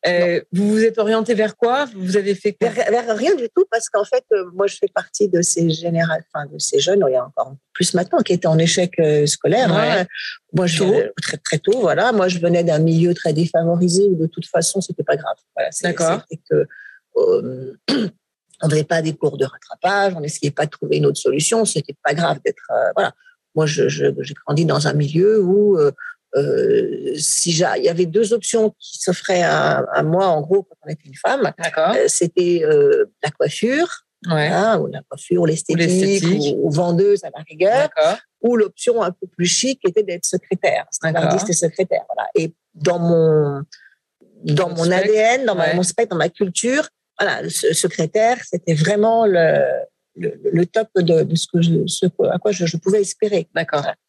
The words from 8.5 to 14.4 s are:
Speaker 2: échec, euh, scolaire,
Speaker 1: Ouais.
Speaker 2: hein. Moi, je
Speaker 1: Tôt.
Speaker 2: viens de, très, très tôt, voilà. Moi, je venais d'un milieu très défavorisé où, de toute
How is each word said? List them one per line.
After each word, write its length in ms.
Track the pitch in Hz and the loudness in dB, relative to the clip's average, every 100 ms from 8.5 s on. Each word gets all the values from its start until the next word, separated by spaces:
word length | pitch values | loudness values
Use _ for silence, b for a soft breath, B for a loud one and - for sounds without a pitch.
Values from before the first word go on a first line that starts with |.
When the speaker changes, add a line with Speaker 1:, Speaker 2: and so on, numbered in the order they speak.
| 160 | 2
Speaker 2:
échec, 360 | 165 - 180 - | 2 0 -2 0
euh, 280 | 156 151 147 | 2 2 2
scolaire, 440 | - - 202 240 | 0 0 2 2
Speaker 1:
Ouais. 280 | 180 220 202 | 2 0 0
Speaker 2:
hein. 60 | 180 B B B _ | -4 B B B _
Moi, 120 | 165 180 | -2 -2
je 120 | 160 | 0
Speaker 1:
Tôt. 120 | 185 | 2
Speaker 2:
viens 120 | 208 | 2
de, 100 | - - | 0 -6
très, 140 | - 151 | -10 -10
très 220 | - 160 | -6 -4
tôt, 180 | - 240 | 0 0
voilà. 320 | 196 143 220 | 2 2 2
Moi, 160 | 226 185 | 2 0
je 140 | 180 | 0
venais 240 | 170 175 | 0 2
d'un 160 | 170 151 | 2 2
milieu 340 | 160 165 175 | 2 4 2
très 180 | 175 165 | 0 0
défavorisé 760 | 151 170 165 165 170 180 175 202 | 0 0 0 0 2 2 4 2
où, 80 | 175 | 2
de 100 | 160 | -2
toute 200 | - | -6